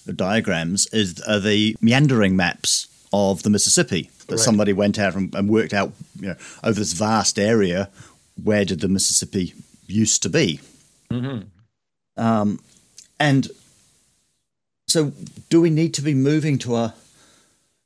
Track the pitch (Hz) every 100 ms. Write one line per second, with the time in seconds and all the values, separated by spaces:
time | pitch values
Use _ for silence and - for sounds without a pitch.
0 | - 87 92 110 104 85 82 95 - 110
1 | 95 85 113 107 101 104 107 110 113 127
2 | 147 123 98 92 87 - - - - -
3 | - 101 98 98 104 104 - - 165 90
4 | - _ - 92 120 107 101 95 101 101
5 | 98 90 92 92 101 110 98 104 92 -
6 | - - 95 85 - - - 101 101 85
7 | 107 110 98 - 101 113 95 87 98 -
8 | - _ _ - 95 104 98 90 92 92
9 | - - - 101 90 - - _ - 101
10 | 107 - 92 156 113 73 - - _ _
11 | - 120 131 123 95 _ _ _ _ _
12 | _ - 113 110 104 98 _ _ _ -
13 | - - 151 135 - - - _ _ _
14 | _ _ _ _ _ _ _ _ - 170
15 | 143 139 - - - 165 170 156 160 -
16 | 143 139 135 156 151 131 123 117 113 -
17 | - _ _ _ _ _ _ _